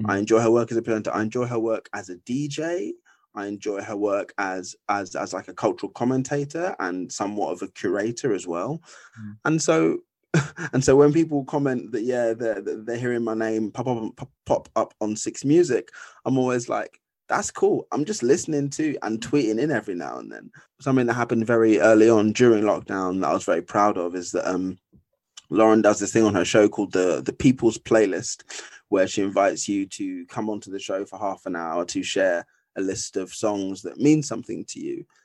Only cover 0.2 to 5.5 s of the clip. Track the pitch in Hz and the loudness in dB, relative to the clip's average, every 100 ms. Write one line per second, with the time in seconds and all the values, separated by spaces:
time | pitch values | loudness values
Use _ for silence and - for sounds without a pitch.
0.2 | 107 113 117 117 117 113 117 110 104 76 | 2 4 6 4 2 -2 -2 -2 -2 -4
1.2 | 110 123 123 120 110 110 - 104 95 87 | -2 -2 -4 -2 -2 -4 -6 -12 -12 -14
2.2 | - 127 147 143 160 175 202 349 _ _ | -6 -4 -4 -6 -6 -6 -6 -10 _ _
3.2 | _ - 101 101 107 98 101 104 104 101 | _ -10 -8 -8 -6 -6 -6 -4 0 0
4.2 | 92 - 98 92 92 - - 101 95 - | -2 -4 -4 -4 -8 -10 -4 -4 -4 -6
5.2 | 90 92 95 | -6 -8 -10